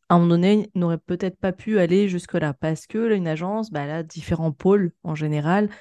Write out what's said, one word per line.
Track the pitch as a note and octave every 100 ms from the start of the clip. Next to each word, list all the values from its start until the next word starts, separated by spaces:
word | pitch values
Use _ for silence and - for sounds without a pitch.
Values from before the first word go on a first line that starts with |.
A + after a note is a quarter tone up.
| -
à | F3
un |
moment | F3
donné, | E3+ F#3 G#3+ -
n'aurait | F#3 F3 E3
peut-être | - F3 F#3+ F#3
pas | F#3+
pu | F#3 - G#3+
aller | E3+ F#3 G3+
jusque-là | F3+ - F3 D#3
parce | C#3 D#3+ D#3+ -
que | A3
là, | A#3
une | G#3 E3+
agence, | D#3 F3+ G#3+ A3
bah, | D#3
elle | C#3+
a | D#3+
différents | D#3+ - - E3 E3
pôles | C#3+ F#3 G3+ F3+ -
en | E3+
général. | D#3 D3+ D3+ D3 F#3+ G#3 -